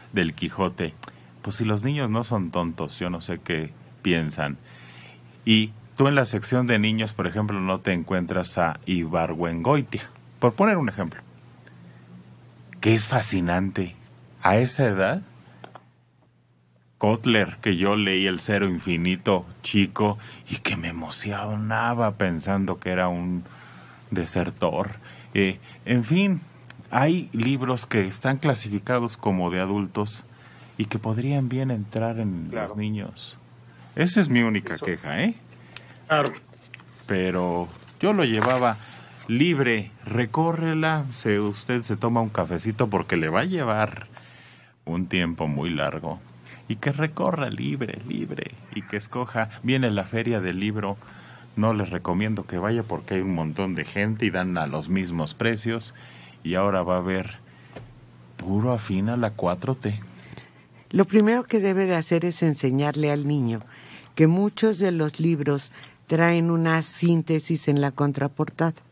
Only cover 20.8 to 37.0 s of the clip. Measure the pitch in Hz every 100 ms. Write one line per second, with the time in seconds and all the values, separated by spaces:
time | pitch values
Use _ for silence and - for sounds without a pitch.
20.8 | 85 82 78 - 104 101 107 107 107 113
21.8 | 117 117 113 101 95 82 87 98 95 87
22.8 | 92 90 90 87 90 90 - - - -
23.8 | - - - 95 82 - 82 - 85 78
24.8 | 101 - - - - 101 95 92 - -
25.8 | - 123 110 175 196 165 - - - -
26.8 | - 123 147 180 - 113 120 135 127 123
27.8 | - 110 95 101 131 135 151 117 107 101
28.8 | - 123 117 - 107 92 87 90 95 101
29.8 | 92 104 104 - - - - - - -
30.8 | 110 110 110 110 135 143 127 127 131 113
31.8 | 104 113 113 113 104 87 80 110 101 107
32.8 | 107 104 - - - - - - - -
33.8 | - - 175 214 156 123 113 104 - 82
34.8 | - 80 82 80 202 - - - - -
35.8 | - - - 151 127 98 - - - -
36.8 | - -